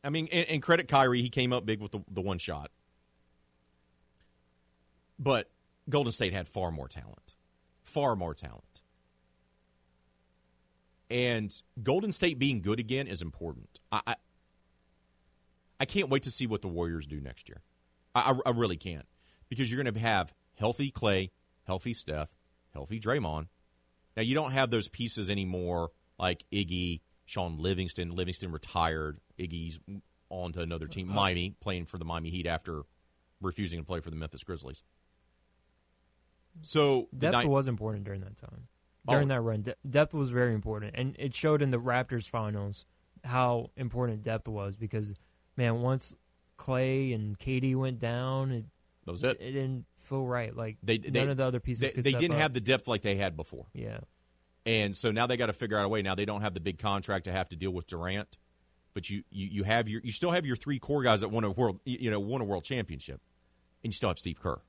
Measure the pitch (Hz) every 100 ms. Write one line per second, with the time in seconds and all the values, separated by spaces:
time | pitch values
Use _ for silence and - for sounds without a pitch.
0 | 143 160 160 175 170 156 - 170 139 143
1 | 131 123 123 131 123 127 104 107 104 104
2 | - 95 95 90 - 73 73 _ _ _
3 | _ _ _ _ _ _ _ _ _ _
4 | _ _ _ _ _ _ _ _ _ _
5 | _ - 135 123 - _ _ _ - 143
6 | 123 - 104 92 87 - 90 78 65 73
7 | 52 50 - _ _ _ _ _ - 151
8 | 139 107 87 71 71 53 _ - _ _
9 | _ _ _ _ _ _ _ _ _ _
10 | _ _ _ _ _ _ _ _ _ _
11 | _ 120 123 113 104 - _ - 107 165
12 | 208 - 175 135 139 117 95 110 113 131
13 | 139 87 82 - 85 62 - - _ 107
14 | - 117 _ _ _ _ _ _ _ _
15 | _ _ _ _ _ _ _ _ - 202
16 | 151 135 131 - 120 107 95 85 85 82
17 | 71 76 69 60 - - _ _ _ _
18 | _ 123 131 131 135 117 113 87 95 78
19 | 62 _ _ _ _ 113 123 123 131 110
20 | 113 101 82 _ _ - 107 120 139 -
21 | 113 95 95 _ _ _ - 92 - 113
22 | - 76 73 _ _ _ _ 76 71 110
23 | 104 139 90 78 80 _ _ _ _ _
24 | _ - 113 139 147 135 131 117 101 -
25 | 117 - 95 101 92 90 87 87 82 _
26 | _ - 90 90 - 101 90 90 87 82
27 | _ _ - 101 90 80 87 92 90 -
28 | 87 85 90 87 92 78 - 90 82 80
29 | 78 76 _ - 90 82 82 80 - 98
30 | _ _ _ 92 90 85 82 82 78 95
31 | 90 101 98 87 92 - - 90 82 90
32 | 80 82 82 90 85 82 - 78 73 _
33 | _ _ _ _ 95 87 95 85 78 87
34 | 82 80 78 69 - 85 69 73 _ _
35 | _ _ _ _ _ _ _ _ _ _
36 | _ _ _ _ _ 170 156 156 143 131
37 | - 131 147 120 131 139 135 113 110 104
38 | 98 98 95 104 - - 120 _ _ _
39 | 127 139 139 131 117 110 104 - 139 135
40 | 151 156 135 120 123 110 110 107 104 -
41 | 131 - 139 - 156 151 139 123 123 123
42 | 123 120 - 120 107 104 101 104 - _
43 | _ - 127 127 123 120 117 - 123 123
44 | 123 107 110 110 - 107 101 98 110 110
45 | 104 98 _ _ _ - 120 117 123 131
46 | - - _ _ _ - - 127 131 135
47 | 135 113 107 104 131 131 131 131 131 120
48 | 117 120 127 131 135 120 113 _ _ _
49 | - 87 127 - 113 135 131 127 - -
50 | - 135 127 123 113 - 113 110 104 113
51 | - 127 139 131 131 123 - 120 135 131
52 | 131 123 170 147 156 123 107 127 - 110
53 | 107 98 98 80 80 - - - 117 107
54 | - _ _ _ _ _ 113 113 101 98
55 | 120 107 120 123 117 101 113 104 101 110
56 | 98 95 104 104 104 90 85 82 107 98
57 | 92 98 87 92 90 82 95 90 82 87
58 | 87 98 107 - _ _ _ _ _ -
59 | - 101 - 95 95 101 98 113 110 107
60 | - 101 175 175 147 120 - 135 - 147
61 | 123 107 104 110 107 95 120 92 - 123
62 | 117 107 101 131 104 95 - 127 95 69
63 | - 67 _ _ _ _ _ _ 113 98
64 | 107 - 90 76 90 64